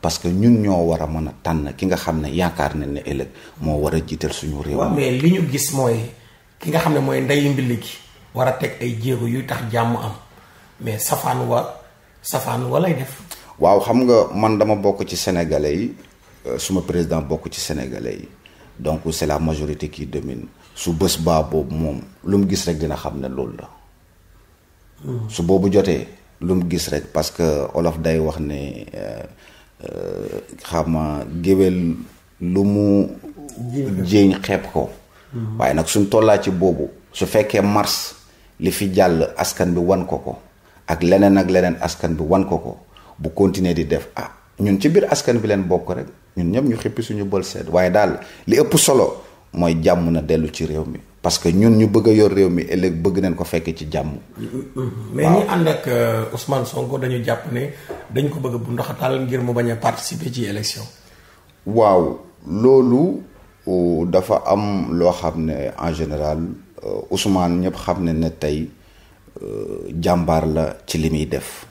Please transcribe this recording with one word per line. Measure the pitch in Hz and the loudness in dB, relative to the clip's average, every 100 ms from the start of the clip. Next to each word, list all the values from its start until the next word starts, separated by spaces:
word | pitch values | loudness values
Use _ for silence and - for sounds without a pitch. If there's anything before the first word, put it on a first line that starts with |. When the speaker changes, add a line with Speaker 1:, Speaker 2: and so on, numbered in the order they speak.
Speaker 1:
parce | 85 82 | -4 -4
que | 87 | -2
ñun | 92 117 117 | 2 4 4
ñoo | 104 90 85 | 4 2 2
war | 82 | 0
a | 76 | -2
mën | 80 78 | -4 -6
a | - | -6
tànn | - 80 71 - | -4 -4 -4 -4
ki | 95 | -2
nga | 90 | -2
xam | - 82 | -2 -4
ne | 73 | -2
yaakaar | 78 90 80 73 76 | -2 -2 0 -4 -2
nañ | 69 | -6
ne | 71 - | -8 -6
ëllëg | 69 65 - - - | -6 -8 -12 -20 -8
moo | 76 73 | -4 -2
war | 76 | 0
a | 80 78 | -2 -4
jiital | 76 76 | -6 -6
suñu | - 73 71 | -6 -8 -8
réew. | 76 73 | -4 -2
Speaker 2:
Waaw, | 143 - | 0 0
mais | 135 | 0
li | 127 160 | 2 2
ñu | 190 156 | 2 0
gis | 135 - | -2 -2
mooy | 135 127 113 113 - - _ _ _ | 0 0 0 -4 -12 -20 _ _ _
ki | 165 | -4
nga | 160 | 0
xam | 160 | 0
ne | 147 | 0
mooy | 135 135 | 0 -2
ndeyu | 131 143 143 | 0 2 2
mbill | 131 127 117 | 0 0 -2
gi | - - - - - | -6 -16 -20 -20 -12
war | 120 131 | -2 -2
a | |
teg | 127 139 - | 0 -6 -4
ay | 123 110 | -6 -4
jéego | 123 123 117 | -2 -2 -2
yuy | 123 127 | -4 -4
tax | 120 120 | -6 -4
jàmm | 117 117 117 | 0 0 -2
am, | 113 101 - - - - - _ | -4 -10 -18 -20 -20 -20 -20 _
mais | 113 107 | -8 -4
safaan | - 143 - 127 123 | -2 -2 -2 -2 0
wa, | 120 135 - - _ _ _ | -2 -2 -10 -20 _ _ _
safaan | - 135 - 123 123 | -6 -6 -4 -4 -2
wa | 135 | 0
lay | 180 139 | 2 0
def. | 131 - - - - - | -4 -12 -18 -20 -20 0
Speaker 1:
Waaw, | 82 101 | 4 4
xam | - 117 123 | 4 2 6
nga | 117 - | 6 4
man | 95 107 107 | 2 2 4
dama | 107 104 | 2 2
bokk | 101 98 98 | 2 0 -4
ci | 87 | -4
Sénégalais | - 90 82 76 73 78 | -2 0 0 0 0 0
yi, | 120 - - _ _ - - | -4 -8 -20 _ _ -16 -8
euh, | 64 | -6
suma | - 95 | -2 -2
président | 85 87 82 80 | 0 -2 0 -2
bokk | 71 78 - | -2 -6 -6
ci | - | -10
Sénégalais | - 76 64 60 58 50 | -6 -6 -6 -8 -8 -10
yi, | - - _ - - - | -14 -20 _ -20 -20 -8
donc | 67 80 80 | -4 -4 -4
c'est | 80 78 | -4 -2
la | 73 | 0
majorité | 80 78 76 76 76 | -2 -2 -6 -6 -8
qui | - 73 | -10 -8
domine. | 73 64 60 - _ _ | -8 -8 -10 -14 _ _
Su | - - | -10 -4
bés | 82 92 - | 0 0 0
baa | 82 80 | 2 2
boobu | 73 78 65 78 | 0 -2 -4 -4
moom | 80 67 - - - | -4 -6 -12 -12 -2
lu | 101 | 0
mu | 101 | 2
gis | 95 - | 0 -2
rek | 80 | -4
dina | 78 73 | -4 -4
xam | 69 71 | -8 -8
ne | 65 | -8
loolu | 65 62 - | -6 -8 -10
la. | - - _ _ _ _ _ _ _ _ _ _ _ _ | -18 -20 _ _ _ _ _ _ _ _ _ _ _ _
Speaker 2:
Hmm. | 147 120 107 | -10 -8 -8
Speaker 1:
Su | - | -2
boobu | 85 95 98 | 2 4 6
jotee | 98 90 76 - - _ _ | 4 4 0 -4 -16 _ _
lu | 87 92 | -2 0
mu | 87 | 0
gis | 85 - | -2 -2
rek, | 76 - | -6 -2
parce | 78 78 | -4 -4
que | - 82 76 69 | 0 0 0 -2
Olof | - 85 80 | 0 -2 0
day | 80 80 | 0 0
wax | 78 76 | 0 -4
ne, | 73 73 69 53 - 50 | -6 -6 -8 -12 -14 -12
euh, | 50 55 - - - - _ _ - | -12 -12 -14 -18 -20 -20 _ _ -14
euh, | 50 50 50 50 50 - - | -10 -10 -8 -8 -10 -14 -18
xam | - 82 78 | -6 -2 0
nga | 80 78 73 60 82 | 0 0 -4 -6 -4
géwél | 87 95 95 90 85 80 - - _ _ | 2 4 4 2 -2 -4 -8 -20 _ _
lu | 87 92 | -2 0
mu | 101 101 104 101 95 - - - - - 120 | 2 2 4 4 2 -4 -16 -18 -18 -12 -8
Speaker 2:
Jéem. | 131 135 95 90 | -6 -4 -2 2
Speaker 1:
jéeñ | 104 98 95 | 6 6 4
xeeb | - 95 - | -2 -4 -2
ko. | 80 67 - _ _ - | -4 -4 -8 _ _ -14
Speaker 2:
Hmm. | 123 110 110 | -10 -8 -2
Speaker 1:
Waaye | 127 | 0
nag | 143 - | 0 0
suñ | 113 101 | 0 4
tollaa | 110 110 101 | 4 6 4
ci | 98 | 2
boobu, | 92 92 85 73 - _ | 2 2 2 -4 -8 _
su | - 90 | -6 0
fekkee | 110 104 107 | 2 2 2
mars | 101 104 101 - - - _ _ _ _ | 2 2 0 -4 -6 -14 _ _ _ _
li | 123 | -2
fi | - 101 | 0 0
jàll | 92 92 82 71 - | 4 4 4 0 -2
askan | 92 - 90 | -4 0 0
bi | 87 | 2
wan | 87 95 87 | 2 2 0
ko | 69 | -6
ko, | - - - _ _ _ - | -6 -12 -16 _ _ _ -6
ak | 82 | 0
leneen | 85 95 101 98 | 4 6 8 6
ak | 92 | 4
leneen | 90 90 85 | 4 2 0
askan | 85 - 82 80 | -4 -4 -4 -4
bi | |
wan | 78 95 95 | 0 2 2
ko | 85 | -2
ko, | - - - - - - | -4 -14 -20 -20 -20 -10
bu | 78 | -10
continuer | - 98 90 90 | 2 2 2 0
di | 82 76 | 0 0
def, | 78 - - | -2 -4 -12
ah, | - - _ - | -12 -16 _ -4
ñun | 101 98 | 0 2
ci | 117 | 4
biir | 180 202 | 6 4
askan | 147 - 117 | 4 2 0
bi | 107 | 2
leen | 98 | 0
bokk | 92 90 - 90 | 2 0 0 -8
rek, | 64 - _ - | -8 -16 _ -4
ñun | 85 | 0
ñëpp | 107 139 | 2 0
ñu | 113 | 0
xippi | 104 113 | -4 -4
suñu | 113 107 98 | -6 -4 -2
bol | 98 | -2
seet. | 90 - - | -4 -10 0
Waaye | 85 92 | 2 4
daal | 95 98 82 - - - | 4 4 0 -8 -12 2
li | - | 4
ëpp | - 160 | 4 4
solo | - 131 92 - - - _ | 4 4 4 0 -16 -20 _
mooy | 85 85 82 | -2 0 2
jàmm | 85 87 85 | 2 2 2
na | 82 | 0
dellu | 76 80 78 | 2 0 0
ci | - 80 | -4 -6
réew | 78 80 | -4 -6
mi, | 80 - _ | -10 -16 _
parce | 87 - | -4 0
que | 87 | 2
ñun | 90 113 110 | 4 6 6
ñu | 110 | 6
bëgg | 104 107 | 6 6
a | |
yor | 107 104 | 6 6
réew | 98 95 | 6 4
mi | 87 | 2
ëllëg | - 92 92 82 | 0 0 0 0
bëgg | 90 92 | 0 0
nañ | 92 85 | -2 -2
ko | |
fekk | 90 85 82 78 | -2 -4 -4 -8
ci | 78 | -6
jàmm. | 78 76 69 - - 113 127 - 131 127 113 - | -4 -6 -8 -14 -14 -10 -10 -10 -8 -8 -8 -8
Speaker 2:
Mais | 117 160 | 0 4
Speaker 1:
Waaw. | 190 | 4
Speaker 2:
ñi | 202 | 2
ànd | 185 160 | 2 2
ak, | - - | 0 0
euh, | 120 117 113 110 | 0 2 0 -4
Ousmane | - - 135 123 | -8 -4 -2 -2
Sonko | 139 123 135 | -4 -4 -4
dañu | 127 123 | -4 -2
jàpp | 113 117 - | -2 -4 -4
ne | 120 139 - - - - | -6 -6 -10 -14 -16 -6
dañ | 110 143 | -2 -2
ko | 147 | -2
bëgg | 127 120 | -6 -6
bu | 113 | -6
ndoxatal | 120 - - 131 135 127 | -6 -6 -4 -2 -2 -2
ngir | 127 | -2
mu | 120 | -2
bañ | 120 120 | 0 0
a | 113 | 0
participer | - - - 170 - | -2 -2 -8 -8 -8
ci | 123 104 | -6 -4
élection. | 104 107 - 107 - - - - - _ _ - | -4 -6 -8 -12 -16 -20 -20 -20 -20 _ _ -2
Speaker 1:
Waaw, | 110 107 92 78 - - _ - | 4 6 6 4 -4 -14 _ -6
loolu, | 95 123 135 123 123 175 196 - - - _ - | 2 6 8 6 4 2 0 -10 -20 -20 _ -2
euh, | 92 87 80 87 | 2 2 2 2
dafa | 92 92 104 - | 2 2 0 2
am | 101 104 98 64 85 | 0 2 -2 0 2
loo | 87 | 2
xam | 90 85 82 80 | 2 -2 -2 -4
ne | 71 71 - | -4 -6 -4
en | 82 | -4
général, | 80 76 76 76 78 87 - - - 52 | -4 -4 -2 -2 -2 -4 -8 -16 -14 -8
euh, | 50 - | -8 -4
Ousmane | 98 104 95 90 87 | -4 2 2 2 2
ñëpp | 90 90 | -2 -4
xam | - 87 85 | -4 -2 0
ne | |
ne | 80 80 | 0 -2
tey, | - 76 76 80 - _ - - _ - - | -2 -4 -2 -6 -12 _ -20 -20 _ -20 -16
euh, | 50 52 50 50 50 82 | -12 -10 -10 -10 -10 -4
jàmbaar | 87 90 82 80 80 | 2 2 4 2 2
la | 78 80 - - | 0 -2 -4 -6
ci | 80 | -2
li | 78 | 0
muy | 78 78 | 0 -2
def. | 69 - - - | -4 -6 -16 -20